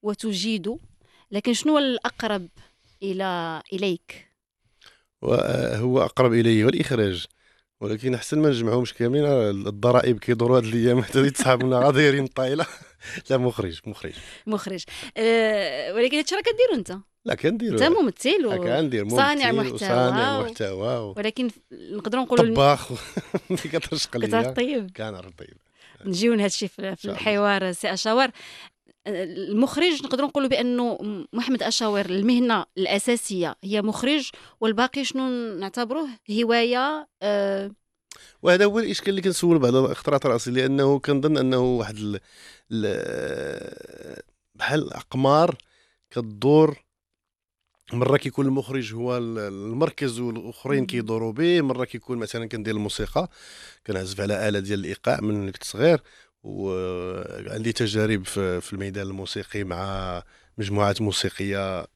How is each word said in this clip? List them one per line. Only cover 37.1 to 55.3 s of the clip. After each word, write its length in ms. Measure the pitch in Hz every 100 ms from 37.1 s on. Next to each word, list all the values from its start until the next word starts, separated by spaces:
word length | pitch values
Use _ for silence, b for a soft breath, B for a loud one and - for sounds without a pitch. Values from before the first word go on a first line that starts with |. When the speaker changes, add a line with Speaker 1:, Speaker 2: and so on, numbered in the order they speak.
| _
Speaker 1:
آه، 500 | 202 202 196 196 196 208 _ _ _ B B B
Speaker 2:
وهذا 240 | 170 180 208
هو 140 | 208
الإشكال 300 | 214 196 -
اللي 120 | 196
كنسول 380 | 185 175 175 165
بعض 160 | 123 127
الخطرات 500 | 131 - - 143 143
راسي، 260 | 120 123
لأنه 480 | 123 131 139 139 143
كنظن 380 | 139 139 147 151
أنه 220 | 131 127
واحد 380 | 127 123 104 107
ال، 220 | 107 101 B B B B B
ال، 1500 | 113 104 95 - 60 67 69 71 - - - - - - - - _ _ _
بحال 380 | - 147 -
أقمار 640 | - - 131 135 147 170 - - _ _ _ _
كدور. 760 | - 117 104 123 151 156 143 _ _ _ _ _ _ _ _ _ _ _
مرة 240 | 117 123 139
كيكون 280 | 139 127 139
المخرج 480 | 135 117 135 113
هو 240 | 110 123 123
ال، 220 | 117 113
المركز 800 | 104 98 104 117 160 - 139 113
والآخرين 600 | 120 113 95 117 131 139
Speaker 1:
مم. 60 | 127
Speaker 2:
كيدوروا 460 | 123 110 113 113
به، 300 | 110 165 175
مرة 240 | 139 123 123
كيكون 320 | 120 - 123
مثلًا 280 | 110 117 113
كندير 300 | 113 107 107
الموسيقى، 540 | 104 - 107 - 180 B B B B B -
كنعزف 340 | 98 92 98
على 260 | 101 101 107
آلة 120 | 101
ديال 200 | 98 104
الإيقاع 400 | 85 95 - 139
من 300 | 104